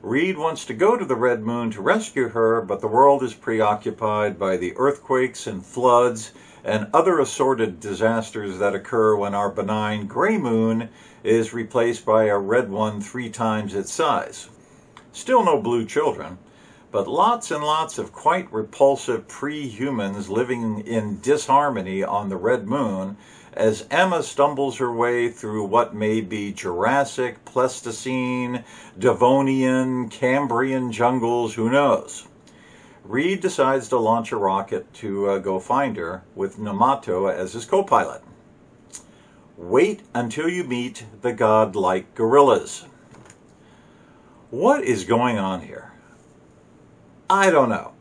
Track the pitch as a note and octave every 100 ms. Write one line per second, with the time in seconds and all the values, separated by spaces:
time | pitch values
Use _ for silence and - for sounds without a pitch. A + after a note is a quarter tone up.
0 | F#2 B2+ F3+ D#3+ D#3+ E3 - A2+ G3 A#3
1 | F#3+ A#2+ B2 A#2+ A2 A#2+ A#2 A2 G#2 G#3+
2 | A3 - A#2+ A#2 A2+ A2+ G2 G2 A2 A2+
3 | C#3 C#3 B2+ G#2+ - A2+ G#2+ G#2 A2+ G#2+
4 | A2 G#2 G#2 F#2 F#2+ F#2 F2+ - C3+ C#3+
5 | - C3 B2+ B2 - G2 F2+ - B2 A#2+
6 | B2 A2 A2 - - - - G#2+ G#2 D3
7 | F3+ E3 C3 - C3+ B2 G#2+ F2 G2+ F#2
8 | A2 A2+ A2 A2+ G2+ F#2 G2+ G2 - A#2
9 | A2 G#2 G2+ G2+ G2+ G2 G2 G#2+ G#2+ G#2+
10 | G2+ A#2+ F#3 A3 C3+ A2+ A2+ A2+ A2+ -
11 | - - G#2 A2+ A2 A#2 A2 B2+ A#2+ A2+
12 | - A2 G#2+ G2+ G2 A#2 A#2 G2 G#2+ G#2
13 | G2+ B2 A#2 G#2 A2+ G#2+ G2+ G2+ G2 -
14 | D#3 G#2 - - - - - - _ -
15 | - - - B3+ F#3 D3 A2 A#2+ A2 D3
16 | D3 - D#2 F2+ - - - - - -
17 | - D3+ G#3 A#3 - D3+ D3+ D#3 D#3 -
18 | - - D3+ F3+ F#3 A2 G#2+ - C#3 C3+
19 | - A2+ - - C#3+ D3+ C#3 G#2+ C3+ B2
20 | G2 G2+ G2 G#2 B2 A#2+ A2+ G#2+ G#2+ A#2
21 | G#2+ F#2+ B2+ D3 - C#3 C#3+ A2+ F#2+ F#2+
22 | F#2+ G2+ G#2 F#2+ G2+ B2+ G#2 C3+ A#2 F#2+
23 | F#2+ G#2 - - - - A2 G#2+ - D#3
24 | F#3+ F3 C#3 - C#3 C3+ C#3 A#2+ B2+ A#2
25 | A#2+ A#2+ A#2+ A#2 A2 G#2+ G2+ A2 A#2+ G#2+
26 | G#2+ A2 F#2+ G#2 G2+ G2 G2 F2 G#2+ C3+
27 | C#3 - B2 A2+ - B2+ B2+ - A#2+ A2
28 | C3 B2+ B2+ B2 B2 B2 - - - -
29 | A#2+ A2 B2 C3+ C3+ C3+ C3 B2+ C3 B2+
30 | A#2 - B2+ C3+ C#3+ A#2 C3 C3 B2+ A2
31 | A#2+ B2+ A#2 A#2+ A#2 A2+ A2 C3+ C#3+ G#2+
32 | - - - - - - - - - -
33 | - A2+ E3 F#3+ G#3 - C3+ C3+ A#2 B2+
34 | A2 A#2 A2 A#2 G2 G2 G2 F#2+ - -
35 | G#2+ G2 G2+ G2 F#2+ F#2+ - B2+ C#3 G#2
36 | E2+ F#2 - - G2 G2 G#2+ G2 B2 C3
37 | - F#2 G2 - F#2 A2+ - F#3+ G3 A2
38 | C#2+ B1 - - _ _ _ _ _ -
39 | - - _ - - - F2 A#2 F#3+ G#3+
40 | - A#2 A#2+ B2+ D#3+ F3+ C#3 B2 B2 A2
41 | A2 G#2 B2 A2 A2+ A2 G#2+ G2 F#2+ F#2
42 | - - A2+ C3+ C#3 G#2 - - - -
43 | - - - - _ _ - - - -
44 | - - - - - B2 F3 C#4+ - A2
45 | F2+ A#2 B2 A2 F#2+ F#2 - - - -
46 | - - - - _ - _ _ - _
47 | - - _ G3 G3 D#3+ B2 F#2 - -